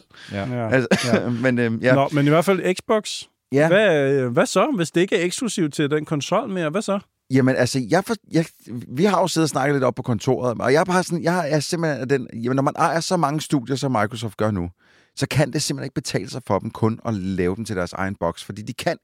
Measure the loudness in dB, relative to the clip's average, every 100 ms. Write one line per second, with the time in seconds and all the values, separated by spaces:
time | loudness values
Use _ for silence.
0 | -2 -18 -10 -6 -4 -4 0 0 2 0
1 | 2 0 0 -2 0 2 0 0 2 4
2 | 4 2 4 4 4 0 0 -2 -2 -2
3 | -2 -10 -14 _ _ 2 4 4 4 4
4 | 4 2 2 2 2 2 2 2 0 2
5 | 2 2 0 -2 -4 -2 -2 0 0 0
6 | -2 -4 0 -2 0 -2 -2 -2 -2 -4
7 | -6 _ _ 2 4 4 2 0 0 0
8 | 0 -6 _ -2 -2 -6 -16 -14 -8 0
9 | 2 2 2 2 0 0 0 2 0 -2
10 | -2 -2 0 0 0 -2 2 2 4 0
11 | 0 -2 0 0 0 -2 0 -2 -2 -2
12 | 0 0 -2 -6 -2 0 0 2 0 0
13 | 0 0 2 0 0 -2 0 -2 0 0
14 | 0 -2 -8 -2 0 0 -4 -8 _ _
15 | _ -6 -2 2 2 0 -4 -6 -8 -8
16 | -6 -6 -6 -10 -2 -2 -2 0 0 0
17 | -4 -4 -2 0 0 -2 -4 -4 -4 -4
18 | -6 -2 -4 -4 -10 -12 -12 -6 -4 -4